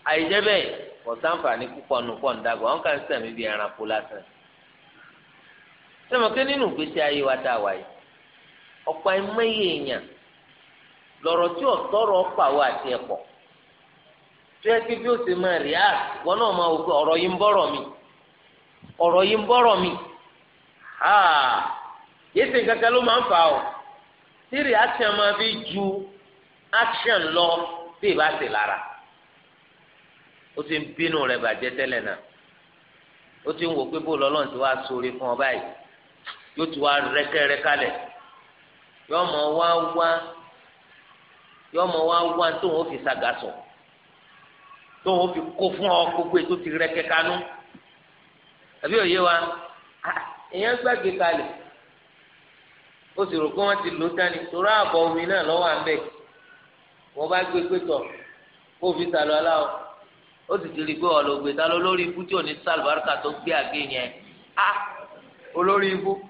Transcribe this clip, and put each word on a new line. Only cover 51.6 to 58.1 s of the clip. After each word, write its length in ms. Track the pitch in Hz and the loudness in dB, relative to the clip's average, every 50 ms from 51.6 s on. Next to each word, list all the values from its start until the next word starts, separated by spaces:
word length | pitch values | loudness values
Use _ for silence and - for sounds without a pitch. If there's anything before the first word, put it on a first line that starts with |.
| - - - - _ _ _ _ _ _ _ _ _ _ _ _ _ _ _ _ _ _ _ - _ - _ _ _ _ - | -18 -20 -20 -20 _ _ _ _ _ _ _ _ _ _ _ _ _ _ _ _ _ _ _ -20 _ -20 _ _ _ _ -4
Ó 100 | 190 196 | -4 -2
sì 100 | 185 - | 0 0
rò 120 | 160 156 147 | 0 0 0
pé 120 | - 185 | 0 0
wọ́n 200 | 202 202 202 196 | 2 2 2 0
ti 80 | 170 170 | -2 -4
lò 140 | 160 151 165 | -4 -2 -2
ó 100 | 170 170 | -2 0
tán 160 | 175 180 175 | 0 0 0
ni. 80 | 170 165 - | 0 -4 -8
Torí 240 | - - 175 185 208 | -6 -4 0 2 4
ààbọ̀ 300 | 220 214 202 - - 165 | 4 4 2 2 2 2
omi 260 | 165 165 165 165 170 | 2 2 2 -2 -2
náà 180 | 175 196 190 160 | 0 0 0 2
lọ́wọ́ 260 | 151 165 175 175 170 | 2 2 2 2 2
à 60 | 151 | 0
ń 80 | 147 - | 0 0
bẹ̀. 160 | 160 156 - - - - - - - _ - - - - - - _ _ _ _ _ _ _ _ _ _ | -2 -2 -2 -4 -10 -16 -20 -20 -20 _ -20 -20 -20 -20 -20 -20 _ _ _ _ _ _ _ _ _ _
Wọ́n 140 | 139 151 160 | -6 -2 0
bá 140 | 180 185 185 | 0 0 0
gbé 160 | - 170 180 | 0 0 -2
pé 160 | 170 - 190 175 | 0 0 -2 -2
tọ̀, 220 | - 165 151 131 120 - | 0 -2 -2 -2 -2 -8